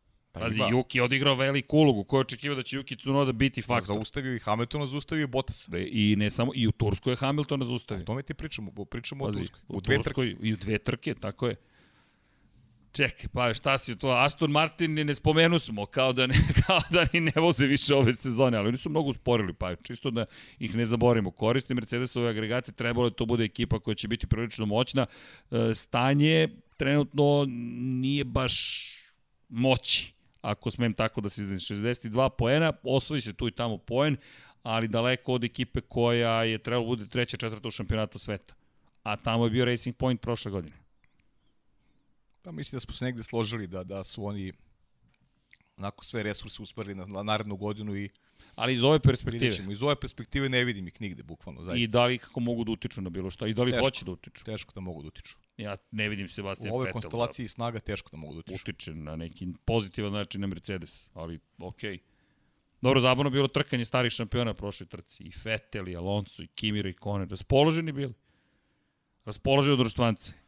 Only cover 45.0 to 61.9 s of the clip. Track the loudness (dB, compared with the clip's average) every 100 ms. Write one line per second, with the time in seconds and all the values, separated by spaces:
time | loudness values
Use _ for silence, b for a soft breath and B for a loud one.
45 | _ _ _ _ _ _ _ -12 -10 -10
46 | -8 -4 -4 -4 -8 -14 -14 -12 -10 -10
47 | -10 -6 -2 -2 -2 -6 -6 -6 -6 -6
48 | -8 -12 b b b -4 0 4 6 8
49 | 6 4 0 0 0 0 -4 -4 -2 -2
50 | -4 -12 -6 -2 0 2 0 -2 -8 -8
51 | -8 -8 -14 -16 -16 -12 -4 -2 2 4
52 | 4 0 -6 -4 -2 -2 -2 -4 -6 -8
53 | -8 -6 -8 -6 -4 0 2 4 2 0
54 | -6 -10 -14 -18 -12 -10 -10 -12 -10 -10
55 | -14 -16 -20 -20 _ -14 -10 -10 _ -4
56 | -4 -4 -6 -6 -6 -6 -4 -2 -2 -4
57 | -6 -4 -4 -4 -10 -6 -6 -6 -6 -8
58 | -10 -16 -14 -14 -12 -12 -10 -12 -12 -12
59 | -10 -10 -10 -10 -10 -8 -2 0 0 -4
60 | -4 -4 -4 -6 -6 -6 -8 -8 -10 -16
61 | -20 -14 -12 -12 -16 -16 -16 -10 -10